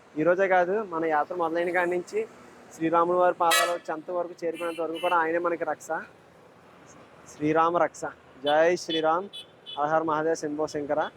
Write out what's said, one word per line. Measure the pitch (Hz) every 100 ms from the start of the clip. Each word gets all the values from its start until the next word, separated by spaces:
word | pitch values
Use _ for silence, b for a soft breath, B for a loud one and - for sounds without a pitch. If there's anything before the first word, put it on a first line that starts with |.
| - 147
ఈ |
రోజే | 160 180 196
కాదు, | 185 180 208
మన | 202 165
యాత్ర | 165 151 151
మొదలైన | 180 165 165 180
కాడి | 180 175
నుంచి | 180 175 208 220 - - - -
శ్రీరాముల | - 160 170 170 180
వారి | 180
పాదాల | 175 170 170 175 175 -
చెంత | 156 151
వరకు | 180 175 175
చేరుకునేంత | 170 165 170 165
వరకు | 160 165
కూడా | 175 175
ఆయనే | 160 170
మనకి | 175 165
రక్ష. | 160 147 - 165 214 - - - - - - - - - - - - -
శ్రీరామ | 151 160 165 175
రక్ష. | 151 - 147 - - -
జై | 139 151 165 175
శ్రీరామ్. | - 160 156 165 202 - - - - 143
హర | 147
హర | 160
మహాదేవ, | 160 151 160
శంభో | 160 151 147 151
శంకర. | 151 143 147 190